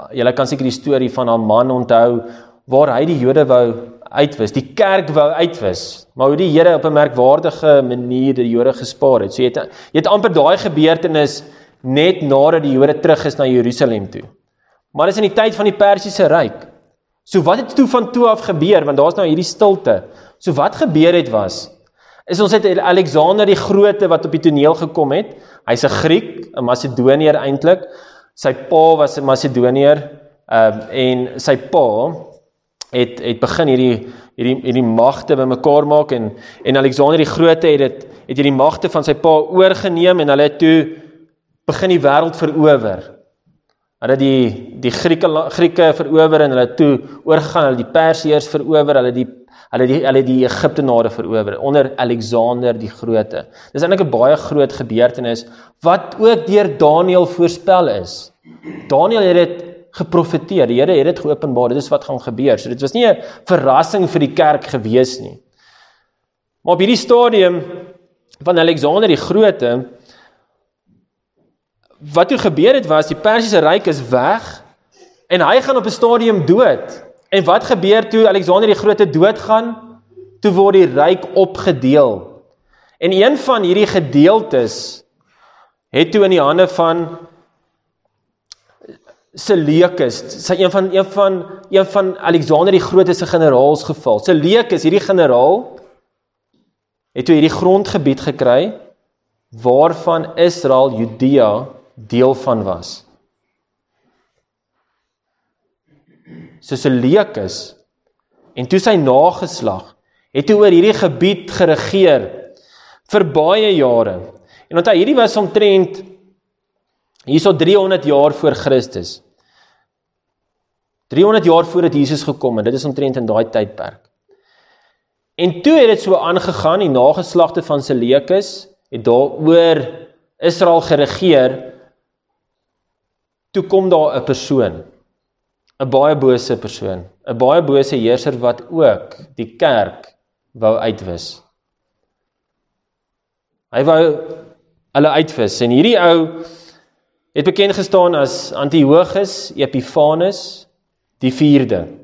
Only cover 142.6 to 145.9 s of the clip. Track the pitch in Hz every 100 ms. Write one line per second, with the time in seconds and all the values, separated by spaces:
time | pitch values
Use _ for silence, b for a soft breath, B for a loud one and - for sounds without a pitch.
142.6 | _ _ _ _ _ _ _ _ _ _
143.6 | _ 120 143 160 165 - - - - _
144.6 | _ _ _ 143 151 147 160 - 104 -
145.6 | 120 127 220